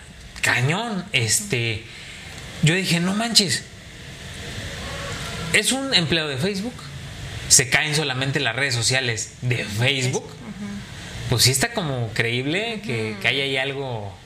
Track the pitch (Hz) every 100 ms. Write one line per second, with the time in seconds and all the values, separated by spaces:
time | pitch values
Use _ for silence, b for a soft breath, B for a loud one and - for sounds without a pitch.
0 | - - - - - 113 131 185 233 190
1 | 170 135 110 - - 123 117 104 B B
2 | B B B - - - 147 180 185 170
3 | 180 208 233 214 180 - - - - -
4 | - - - - - - - - - -
5 | - - - - 165 202 202 262 269 190
6 | 151 165 151 127 185 196 233 - - -
7 | - - - - - - 123 143 151 151
8 | 147 127 135 147 123 120 139 120 110 131
9 | 123 110 - - 123 117 98 104 127 135
10 | 127 180 - - 220 196 208 202 - -
11 | - - 117 120 127 131 233 214 156 127
12 | 113 107 117 120 139 180 233 214 - 117
13 | 110 101 117 135 139 135 139 135 131 113
14 | 101 92